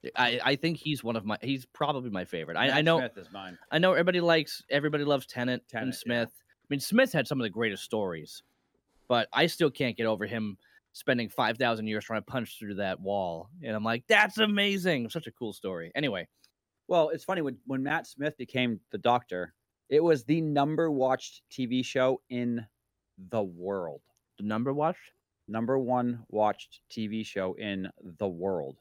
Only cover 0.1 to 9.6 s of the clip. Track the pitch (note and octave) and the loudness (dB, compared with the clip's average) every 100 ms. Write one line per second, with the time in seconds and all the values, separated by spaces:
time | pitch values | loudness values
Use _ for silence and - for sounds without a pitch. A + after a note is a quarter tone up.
0.1 | - A#2+ B2 C3 C#3 E3 D#3+ D#3 C#3+ A2+ | 0 2 2 2 2 0 -2 -4 -2 -2
1.1 | A2+ G2+ G#2 B2 C3+ B2 - D3 C#3 B2 | -2 -2 -4 -2 -4 -6 -4 -2 -2 -4
2.1 | G2 F2+ E2+ D#2 E2+ C3 D3 D#3 E3 B2 | -6 -4 -6 -4 2 4 4 4 4 2
3.1 | G2 F2+ G2 F#2+ F2+ - D#3 F#3 D#3 F3 | -8 -16 -14 -14 -16 -2 4 6 6 4
4.1 | F3+ E3+ E3 C#3+ - - C#3+ D3 D3+ C#3+ | 4 4 4 2 -10 -2 0 0 0 2
5.1 | C#3 - B2 B2 B2 _ A2+ C3 B2 A#2+ | 0 0 -4 -2 -2 _ -6 -4 -6 -2
6.1 | A#2+ A2+ - _ _ _ C#3+ - A3+ C4 | -2 -2 -6 _ _ _ -4 2 4 4
7.1 | D#3+ B2 C#3 A2+ G2 A2+ F#2+ - A2 G2 | 2 -2 -2 -4 -2 -2 -2 -4 -2 -2
8.1 | D#2+ D2+ - _ _ _ _ _ _ _ | -6 -10 -18 _ _ _ _ _ _ _
9.1 | A#2+ A2 B2+ E3 - | 0 2 2 2 4